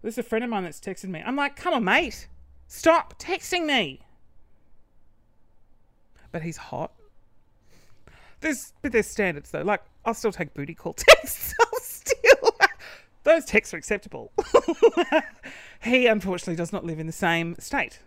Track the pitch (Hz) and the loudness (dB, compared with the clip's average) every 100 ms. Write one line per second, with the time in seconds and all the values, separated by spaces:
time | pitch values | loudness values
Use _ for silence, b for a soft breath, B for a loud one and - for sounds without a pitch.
0 | 226 226 226 226 240 214 180 - - 185 | -8 -8 -4 -4 -2 -4 -6 -10 -12 -12
1 | 190 165 - 277 285 277 359 294 185 202 | -10 -10 -6 -4 -4 -4 -4 -2 2 2
2 | 226 - - - - - - - 330 330 | 0 -8 -18 -20 -20 -20 -20 0 4 4
3 | - - - 349 - 359 311 262 160 131 | 2 -14 -6 -6 -2 -4 0 0 0 -8
4 | - - - - - - _ - - - | -20 -20 -20 -20 -20 -20 _ -20 -20 -20
5 | - _ _ _ - - - - _ _ | -20 _ _ _ -20 -20 -20 -20 _ _
6 | _ - b 170 165 156 - - - _ | _ -20 b -10 -8 -10 -12 -10 -10 _
7 | - - _ - _ _ _ b b - | -20 -20 _ -20 _ _ _ b b -20
8 | - b b b 311 262 - _ 277 226 | -20 b b b -4 -4 -8 _ -2 0
9 | 202 - 196 147 - 151 165 202 - _ | -2 -2 -2 -4 -8 -6 -2 -2 -4 _
10 | - 220 220 - 165 - 143 165 - - | -6 -4 -4 -4 -10 -8 -12 -10 -12 2
11 | - 659 - - - - 453 440 - - | 8 8 6 -10 -8 0 0 0 -10 -12
12 | - - 427 - - - 370 - B B | -6 0 6 6 6 2 0 0 B B
13 | B _ - 330 - - - 165 - 208 | B _ 2 2 4 -2 -2 -14 -6 -6
14 | - 135 - - - 392 - 330 453 - | -6 -16 -6 -6 4 4 4 4 4 4
15 | 330 311 - - B B B B 226 254 | 2 0 0 -16 B B B B 0 4
16 | 247 220 185 180 - 165 170 196 170 160 | 4 2 -2 -6 -6 -6 -6 -6 -8 -8
17 | 160 165 180 165 170 170 - 277 - - | -10 -2 0 0 -2 -8 -8 -6 -6 -10